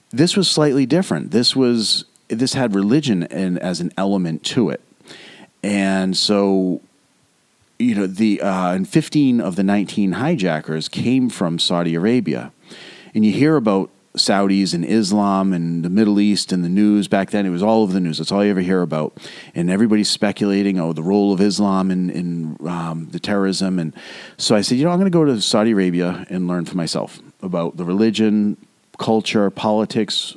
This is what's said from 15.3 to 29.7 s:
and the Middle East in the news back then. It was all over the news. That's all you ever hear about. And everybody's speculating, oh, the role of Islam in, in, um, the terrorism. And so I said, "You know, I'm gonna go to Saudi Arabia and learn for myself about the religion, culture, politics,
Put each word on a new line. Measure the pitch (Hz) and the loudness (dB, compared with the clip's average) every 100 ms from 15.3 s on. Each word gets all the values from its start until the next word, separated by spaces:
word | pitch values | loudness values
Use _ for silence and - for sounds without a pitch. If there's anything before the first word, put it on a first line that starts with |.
| 95 95 | 2 0
and | 87 82 85 | 0 -2 -2
the | 87 | 0
Middle | 95 107 101 | 2 4 4
East | 104 98 - | 2 2 0
in | 92 | -2
the | 87 | 0
news | 95 104 104 92 | 2 4 2 2
back | 101 92 | 0 0
then. | 104 | -2
It | 98 | -2
was | 87 | -2
all | 104 113 | 2 2
over | 104 | 2
the | 95 | 0
news. | 87 78 | -2 -4
That's | 78 | -4
all | 98 | 0
you | 101 | 2
ever | 95 | 0
hear | 90 92 | 0 0
about. | 87 78 78 - - - - | 0 -2 -4 -8 -18 -20 -12
And | - 87 | -4 -2
everybody's | 98 113 107 101 | 2 2 2 0
speculating, | - 104 - 104 98 101 92 | 0 -2 0 0 0 0 0
oh, | 82 | -2
the | 80 | -4
role | 82 101 101 | 0 2 2
of | 92 | 2
Islam | 104 92 101 95 95 | 2 2 0 0 0
in, | 92 90 | -2 -2
in, | - 87 85 80 73 76 | -4 -6 -6 -8 -8 -8
um, | 85 82 82 80 | -8 -8 -8 -10
the | 87 | -10
terrorism. | 101 101 98 90 95 92 | -4 -2 0 -2 -2 -2
And | 80 - - - - - | -4 -8 -16 -18 -18 -6
so | - 107 | 0 2
I | |
said, | 101 123 | 2 0
"You | |
know, | 160 | 2
I'm | 175 | 2
gonna | 196 | 2
go | 170 151 | 4 2
to | 113 | 2
Saudi | - 113 113 | 0 2 2
Arabia | 104 92 87 87 87 95 | 2 2 2 -2 -4 -8
and | 92 90 | -6 -4
learn | 87 | -4
for | 82 90 | -4 -4
myself | 82 78 50 - - - | -4 -4 -8 -12 -20 -14
about | 95 87 85 85 | -6 -4 -4 -6
the | |
religion, | 87 95 110 104 107 104 104 101 - _ _ - | -2 2 2 2 2 2 0 -2 -10 _ _ -8
culture, | - 113 - 113 98 | 0 0 2 0 0
politics, | - 110 | 0 0